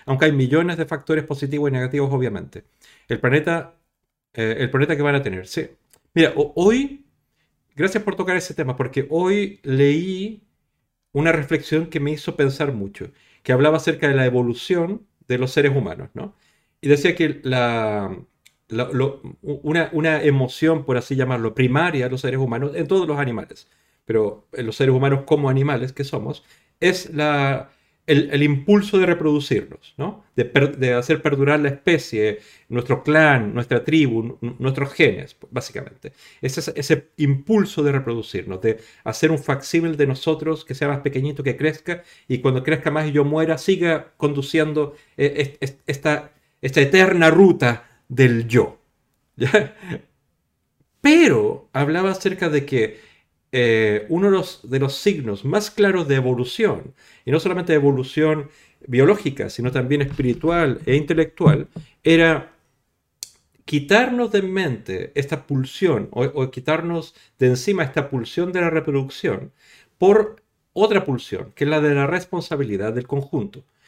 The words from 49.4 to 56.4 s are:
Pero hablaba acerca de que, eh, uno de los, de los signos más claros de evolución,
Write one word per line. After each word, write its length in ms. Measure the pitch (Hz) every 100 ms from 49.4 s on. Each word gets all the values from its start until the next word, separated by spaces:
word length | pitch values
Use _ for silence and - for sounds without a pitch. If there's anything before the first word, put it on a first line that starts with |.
| 123 214 - - 185 - _ _ _ _ _ _ _ _ _ _
Pero 720 | 285 330 285 117 104 - -
hablaba 380 | 135 143 170 190
acerca 400 | 190 190 185 170
de 160 | 147 143
que, 480 | 127 107 - - _ _ _ _ 127
eh, 500 | 120 110 107 104 104
uno 180 | 165 196
de 60 |
los, 360 | 190 - - 110
de 120 | 131
los 160 | 139 -
signos 480 | 208 160 113 101
más 260 | 135 202 208
claros 380 | - 202 185 143
de 80 | 135
evolución, 800 | 127 120